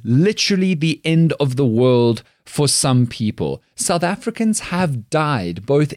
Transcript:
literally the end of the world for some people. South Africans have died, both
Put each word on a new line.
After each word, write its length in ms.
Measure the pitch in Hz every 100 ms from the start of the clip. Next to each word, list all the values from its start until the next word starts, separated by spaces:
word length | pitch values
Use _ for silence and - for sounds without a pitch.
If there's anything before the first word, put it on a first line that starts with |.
literally 720 | 113 127 196 214 - 196 185
the 260 | 165 160 -
end 280 | 160 165 165 -
of 160 | 143
the 100 | 127
world 600 | 131 113 127 123 117 113 - _
for 220 | - - 143
some 400 | - 139 127 120
people. 560 | - 107 - 76 67 _ -
South 260 | - 175
Africans 560 | 170 202 233 220 220 214
have 480 | - 180 180 123 104
died, 560 | 156 151 127 87 85
both 300 | 110 143 147